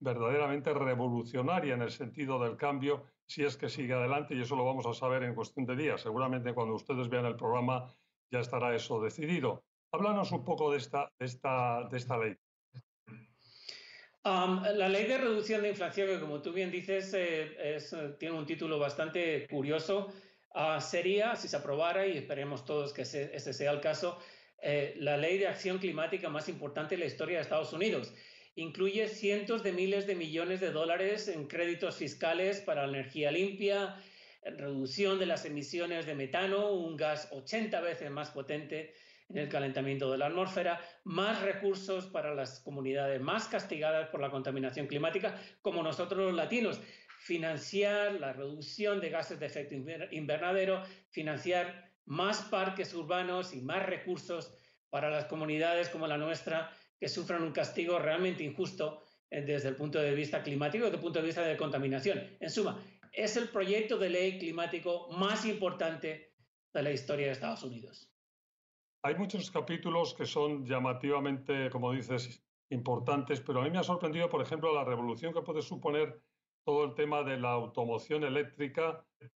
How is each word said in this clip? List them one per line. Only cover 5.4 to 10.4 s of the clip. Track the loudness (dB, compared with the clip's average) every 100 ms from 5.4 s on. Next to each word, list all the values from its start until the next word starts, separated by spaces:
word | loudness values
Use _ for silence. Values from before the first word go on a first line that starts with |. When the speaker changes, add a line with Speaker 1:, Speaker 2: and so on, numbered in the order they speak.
| -4 -2
Speaker 1:
de | 0 2
días. | 2 0
Seguramente | 0 0 0 0 0
cuando | 0 0
ustedes | 0 -2 -2 0
vean | 2
el | 0 0
programa | 2 2 2 0 -2 -14 _ _ _
ya | -2
estará | 0 2 2
eso | 2 2 0
decidido. | 0 0 0 2 2 -2 -8 _ _
Háblanos | 0 2 2 2
un | 0